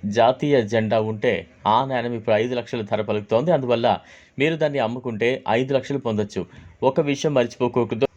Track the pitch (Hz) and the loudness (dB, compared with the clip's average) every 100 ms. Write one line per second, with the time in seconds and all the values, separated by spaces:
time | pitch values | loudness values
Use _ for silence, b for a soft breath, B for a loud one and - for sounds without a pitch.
0 | 101 110 117 131 147 139 104 113 110 113 | -2 4 4 4 2 2 2 0 0 0
1 | 110 107 123 92 - _ 101 110 135 127 | -2 -2 -2 -2 -6 _ 2 2 2 -2
2 | 120 117 110 107 120 123 117 120 104 107 | -4 -4 0 0 2 -4 -4 -8 -4 -4
3 | 104 107 104 113 156 156 127 117 117 92 | -2 -4 0 0 2 0 2 0 2 0
4 | B B B - 147 160 151 139 113 123 | B B B -2 -2 0 -2 0 -2 -4
5 | 123 110 117 131 - 117 131 135 127 139 | -8 -2 0 0 0 0 2 -2 -2 -4
6 | 123 107 104 - 85 B B B 127 135 | -2 -2 -2 -6 -8 B B B 0 0
7 | 147 139 156 135 120 - 120 127 110 113 | 0 -2 0 2 0 0 0 0 0 0
8 | 131 | -2